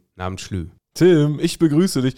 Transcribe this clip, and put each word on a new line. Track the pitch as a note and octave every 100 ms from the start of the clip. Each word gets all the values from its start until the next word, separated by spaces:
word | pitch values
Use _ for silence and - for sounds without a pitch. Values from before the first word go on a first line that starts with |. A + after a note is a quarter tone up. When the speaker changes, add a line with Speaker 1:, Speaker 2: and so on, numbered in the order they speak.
| _ -
Speaker 1:
namens | F#2 F#2
Schlü. | - G2 E2 - _
Speaker 2:
Tim, | - E3+ E3+ D3 D3
ich | E3+ -
begrüße | E3 D3 F#3 -
dich. | C3